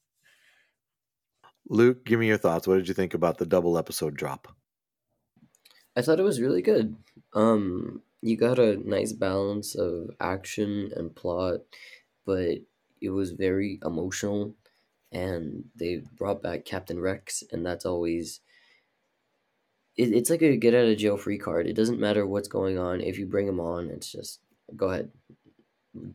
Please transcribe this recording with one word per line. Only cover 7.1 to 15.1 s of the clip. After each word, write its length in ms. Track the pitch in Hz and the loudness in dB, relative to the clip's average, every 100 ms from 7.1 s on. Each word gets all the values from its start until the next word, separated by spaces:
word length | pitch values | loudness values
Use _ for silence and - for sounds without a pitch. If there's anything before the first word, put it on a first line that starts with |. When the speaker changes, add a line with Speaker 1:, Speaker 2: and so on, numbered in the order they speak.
| _ _ | _ _
Speaker 2:
Um, 680 | 104 110 110 98 90 87 - - _ | 2 4 4 2 -4 -6 -10 -16 _
you 140 | 113 110 | -2 2
got 200 | 117 127 | 2 4
a 200 | 113 101 | 4 4
nice 360 | 101 101 107 | 0 -2 -2
balance 640 | 107 95 98 98 101 104 - | -2 -2 0 -2 -2 -6 -4
of 340 | 92 85 87 - | -2 -4 -8 -6
action 720 | 90 95 - - 104 104 98 - | -4 -4 -6 -4 -2 -2 -6 -6
and 200 | 82 - | -10 -6
plot, 440 | 92 87 92 87 - - - - _ _ - | -4 -2 -2 -4 -8 -20 -20 -20 _ _ -4
but 360 | 92 87 78 - _ _ - | -2 0 -2 -6 _ _ -10
it 100 | 98 | -6
was 200 | 95 95 | -4 -4
very 480 | 87 95 95 101 95 80 | -2 0 0 -2 -4 -6
emotional, 720 | 82 92 - 101 104 104 - _ _ _ _ | -4 -4 -4 -4 -2 -4 -10 _ _ _ _
and 600 | _ | _